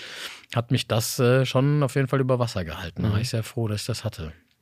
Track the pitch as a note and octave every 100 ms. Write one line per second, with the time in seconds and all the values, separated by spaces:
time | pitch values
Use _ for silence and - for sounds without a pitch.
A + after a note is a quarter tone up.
0 | - - - - - A#2 - B2+ - A2
1 | - - B2 C3 B2+ C3 C#3+ D3 C3+ C#3+
2 | C3+ C3+ C3 B2+ A#2+ G2 D#2+ D#2+ E2 -
3 | A#2 G#2 B2 A#2 A2 - A2 G#2 - A2+
4 | A2 - D#2 - _ _